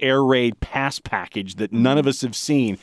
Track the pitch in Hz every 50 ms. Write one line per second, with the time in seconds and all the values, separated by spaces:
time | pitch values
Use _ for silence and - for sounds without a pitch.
0 | 143 131 131 135 139 131 131 127 123 120 107 - - - - 135 - 117 - -
1 | - - - 98 87 - - 110 98 95 95 98 107 98 104 117 117 127 139 151
2 | 143 139 135 - - 123 107 - - - 151 139 127 110 95 -